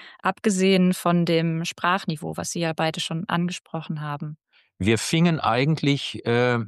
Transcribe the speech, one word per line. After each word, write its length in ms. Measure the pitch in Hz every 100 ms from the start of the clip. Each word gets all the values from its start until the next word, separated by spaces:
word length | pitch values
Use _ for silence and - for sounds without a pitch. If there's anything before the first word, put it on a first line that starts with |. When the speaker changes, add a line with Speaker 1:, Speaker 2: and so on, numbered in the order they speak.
| - -
Speaker 1:
abgesehen 720 | 190 - 220 185 190 185 180
von 320 | 185 175 175 170
dem 400 | 165 165 165 170
Sprachniveau, 720 | - 175 190 - 156 160 156
was 140 | 170
Sie 100 | 175
ja 100 | 165
beide 300 | 160 160 160
schon 260 | - 160 -
angesprochen 720 | 170 175 180 - 165 - 156
haben? 380 | 151 147 151 151 _ _ _ -
Speaker 2:
Wir 180 | 92 113
fingen 440 | - 165 180 160
eigentlich, 840 | 110 117 139 151 143 139 - - 117
äh, 340 | 120 123 120